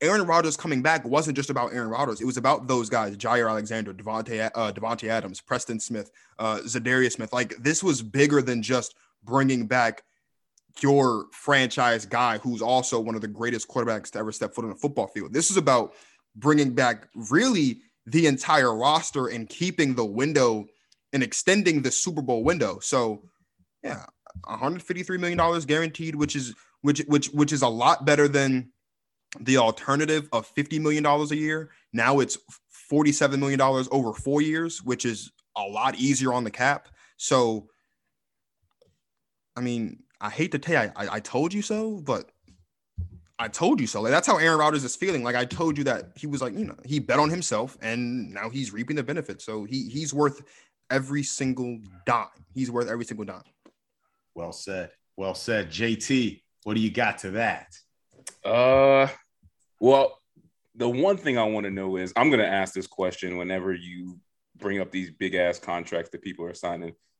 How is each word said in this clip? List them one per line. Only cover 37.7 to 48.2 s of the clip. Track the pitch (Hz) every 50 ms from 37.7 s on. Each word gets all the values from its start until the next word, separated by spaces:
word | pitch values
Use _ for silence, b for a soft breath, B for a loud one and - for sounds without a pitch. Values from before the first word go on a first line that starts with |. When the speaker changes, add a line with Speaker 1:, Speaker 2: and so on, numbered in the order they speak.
| _ _ _ _ _ _ _ _ _ _ _ _ _ _ _ _ _ _ _ _ _ _ _ _ _ _ _ _ _ _ _ _ _ _ _ _ _
Speaker 1:
I | 120
mean, | 123 123 120 117 113 90 - - _ _ _ _
I | 104 104
hate | - - 165 185
to | - 151
tell | - 170 170 139 113
you, | 98 -
I, | 98 104
I, | 90 90
I | 107
told | 104 - - 127 151 175 190
you | 208
so, | 208 - 214 214 220 220 214 190 147
but | 135 120 98 - - _ _ _ _ _ _ _ _ _ _ _ _ _ - 87 - - - _ _ _ -
I | 117 110
told | - - 160 214 294 214
you | 127
so. | 107 - 104
Like, | 107 117
that's | 135 170 -
how | - 156 160
Aaron | 160 165 160 156
Rodgers | 151 151 151 147 135
is | 123 -
feeling. | - 180 190 175 135 117
Like, | 120 123
I | 123 123
told | 123 - - 170 160 147
you | 143 143
that | 135 120 98 - - _
he | - -
was | 151 143 139
like, | 131 123 101
you | 202 220
know, | - - - -
he | 123 147 143
bet | 110 - 120 139
on | 151 151
himself, | 165 180 170 - 117 107 95 80 - -
and | - 110 117 120 123 120 123 127